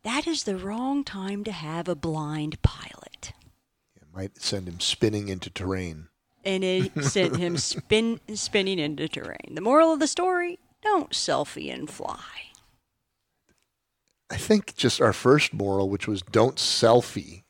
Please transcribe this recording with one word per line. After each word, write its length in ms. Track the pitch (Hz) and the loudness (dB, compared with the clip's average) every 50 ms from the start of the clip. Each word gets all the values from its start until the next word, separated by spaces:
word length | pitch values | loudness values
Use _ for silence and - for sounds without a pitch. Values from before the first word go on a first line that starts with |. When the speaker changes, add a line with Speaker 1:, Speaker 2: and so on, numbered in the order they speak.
| _ | _
Speaker 1:
that 240 | 214 240 294 - | -2 -2 -2 0
is 160 | 339 320 285 - | -2 -4 -2 -2
the 140 | 220 196 | -4 -4
wrong 460 | 185 185 196 214 233 254 269 277 285 269 | -4 -4 -6 -6 -4 -2 -2 -2 -2 -4
time 400 | - - 196 190 196 202 202 208 | -4 -8 -8 -6 -6 -6 -6 -6
to 80 | 220 | -6
have 360 | 190 165 156 151 160 170 170 | -8 -8 -8 -6 -6 -4 -2
a 80 | - 170 | -4 -4
blind 640 | 143 - 165 156 156 151 147 151 156 151 151 - - | -2 -2 -4 -2 -2 -2 -4 -4 -4 -4 -4 -6 0
pilot. 720 | - - - - - - - - - - - _ - - - _ _ _ _ _ _ _ _ _ _ _ _ | 0 0 0 0 -16 -16 -18 -18 -20 -20 -18 _ -18 -18 -18 _ _ _ _ _ _ _ _ _ _ _ _
Speaker 2:
It 120 | _ _ 73 82 | _ _ _ -10
might 240 | 92 95 98 _ - | -8 -8 -8 _ -8
send 260 | - - 107 98 95 | -6 -4 -4 -4 -6
him 120 | 90 85 90 | -8 -8 -4
spinning 500 | - - - - 117 110 107 104 101 101 | -2 -2 0 2 2 2 2 -2 -4 -4
into 200 | 95 92 - 92 | -6 -6 -8 -10
terrain. 580 | - - 92 95 95 92 92 85 78 76 82 - _ _ _ _ _ _ _ | -8 -6 -2 -2 -2 -2 -4 -6 -8 -10 -16 -20 _ _ _ _ _ _ _
Speaker 1:
And 200 | 196 190 190 190 | -2 -2 0 0
it 280 | 185 185 185 185 190 - | 2 2 2 0 0 -2
Speaker 2:
<laughs> 60 | 156 139 | -2 -2
Speaker 1:
sent 340 | 139 - 202 185 170 - | 0 2 2 2 2 2
him 200 | 170 180 170 175 | 0 0 0 -2
spin-, 600 | 143 - - - 170 - _ 214 220 226 226 226 - _ - 214 | -2 -2 -4 -4 -6 0 _ 2 2 4 2 -2 -4 _ -12 -8
spinning 440 | 202 - - - 208 190 190 190 175 | -8 -6 0 0 0 0 2 0 -2
into 280 | 147 151 151 143 151 | -2 -2 -2 -4 -6
terrain. 440 | 156 - - - - - - - - - | -6 -6 -8 -8 -10 -12 -12 -14 -12 -10
The 80 | - | -4
moral 320 | 185 226 269 311 330 320 320 | 0 4 6 8 8 6 6
of 60 | 277 | 2
the 80 | 311 | 0
story, 520 | 285 - - 359 370 370 349 349 349 359 _ _ _ _ _ | 0 0 0 0 0 0 0 -2 -4 -8 _ _ _ _ _
don't 300 | - 427 415 349 - - | 0 2 2 2 0 -2
selfie 600 | - - - - 143 135 147 - - - - 139 127 | -4 -4 0 0 0 0 0 -4 -6 -10 -10 -10 -8
and 160 | 131 - - | -8 -10 -12
fly. 300 | - - - - - - - - - - - - _ - _ _ _ _ _ _ _ _ _ _ _ _ _ _ _ _ _ _ _ _ _ _ _ _ _ _ _ _ _ _ _ _ _ _ | -10 -10 -8 -8 -8 -10 -12 -16 -16 -16 -18 -18 _ -20 _ _ _ _ _ _ _ _ _ _ _ _ _ _ _ _ _ _ _ _ _ _ _ _ _ _ _ _ _ _ _ _ _ _
Speaker 2:
I 60 | - | -8
think 380 | 98 - - 214 202 - - - | -6 4 4 4 4 4 -2 -4
just 260 | - - 120 - - | 0 2 2 4 6
our 120 | 123 113 95 | 4 4 4
first 400 | - - 123 139 151 - - - | 4 6 6 6 6 6 0 0
moral, 360 | 101 101 98 98 98 98 95 | -2 -2 0 2 2 2 0
which 180 | 101 98 - | 0 -2 -2
was 140 | - 104 92 90 | -4 -4 -4 -6
don't 320 | - - 110 110 131 135 | 0 4 4 4 4 4
selfie 880 | - - - - - - 113 117 123 120 - - 107 92 - 85 92 _ | 0 0 0 2 6 6 8 8 6 4 2 -8 -8 -10 -10 -18 -20 _